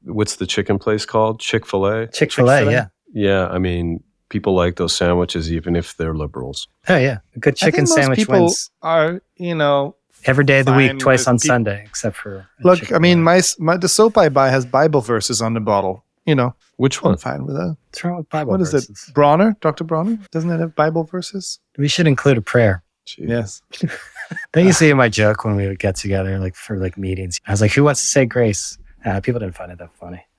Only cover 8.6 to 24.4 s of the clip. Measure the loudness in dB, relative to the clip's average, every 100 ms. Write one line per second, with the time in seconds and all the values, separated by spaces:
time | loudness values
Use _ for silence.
8.6 | -6 _ -2 0 0 -2 _ _ -6 -2
9.6 | 0 0 -2 -8 _ _ 0 2 4 4
10.6 | 4 4 4 2 2 2 2 0 2 0
11.6 | 0 -6 -10 -8 -8 -8 -14 -16 -18 _
12.6 | 2 2 2 2 4 4 4 4 2 -2
13.6 | -2 0 0 2 4 4 2 4 2 2
14.6 | 0 2 2 2 0 -2 -2 -4 -2 -2
15.6 | 0 0 0 -6 _ _ 0 2 0 -4
16.6 | _ _ -2 0 -2 -2 -4 -8 -6 -6
17.6 | -6 -8 _ -10 -8 -8 -8 -8 -2 -2
18.6 | 0 -2 -4 -16 -8 2 4 4 2 0
19.6 | -4 -4 -4 -4 -2 -6 -6 -6 -4 -2
20.6 | -4 0 0 0 -4 -8 -10 -12 -12 -14
21.6 | _ -4 -2 2 2 2 2 2 2 2
22.6 | 2 0 _ _ -20 -12 -6 -4 -4 -12
23.6 | _ -8 -8 -8 -18 -18 -16 -14